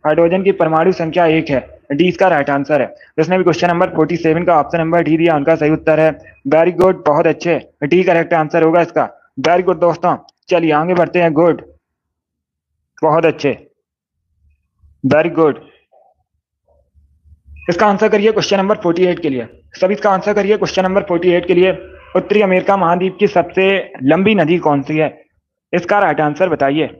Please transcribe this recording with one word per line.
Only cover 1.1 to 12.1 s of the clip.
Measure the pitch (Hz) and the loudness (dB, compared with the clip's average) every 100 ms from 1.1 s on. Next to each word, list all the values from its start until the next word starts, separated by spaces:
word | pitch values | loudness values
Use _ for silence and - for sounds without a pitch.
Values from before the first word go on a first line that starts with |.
| 165 165 | 0 0
एक | 160 160 | 0 -2
है, | 131 - - _ | -6 -6 -20 _
D | 143 180 | -2 -2
इसका | 170 190 | 2 0
right | 156 139 | 0 -2
answer | 143 135 147 | -4 -2 -2
है। | 113 - - - | -2 -8 -10 -4
जिसने | 160 185 | 0 2
भी | |
question | 175 156 175 | 0 0 0
number | 170 180 | 0 -2
फ़ोर्टी | 160 156 165 | 0 -2 0
सेवन | 165 160 | -2 0
का | 170 160 | 2 0
option | 139 170 | 0 -4
number | 160 170 | 0 0
D | 151 160 | 0 0
दिया, | 170 151 | 2 2
उनका | 143 160 | 0 0
सही | 151 | 0
उत्तर | 156 - 156 | 0 0 2
है। | 156 143 - _ 139 | 2 -2 -18 _ 0
Very | 156 170 175 | 2 2 2
good, | 180 180 151 | 0 2 0
बहुत | 147 170 | 0 0
अच्छे, | 147 170 151 - _ | -2 -2 -4 -6 _
डी | 143 175 | 0 2
correct | 185 170 165 | 2 0 0
answer | 165 156 170 | -2 0 0
होगा | 160 170 | 2 2
इसका। | 165 156 113 - _ - | 0 -2 -4 -8 _ -6
Very | 131 180 | 0 0
good | 185 170 | 0 0
दोस्तों, | 175 156 180 - - _ - | 0 0 -2 -4 -8 _ -2
चलिए | 175 165 | 0 2
आगे | 151 165 | 0 0
बढ़ते | 180 165 175 | 0 0 0
हैं, | 170 | 0
Good, | 151 170 139 - _ _ _ _ | 2 0 0 -10 _ _ _ _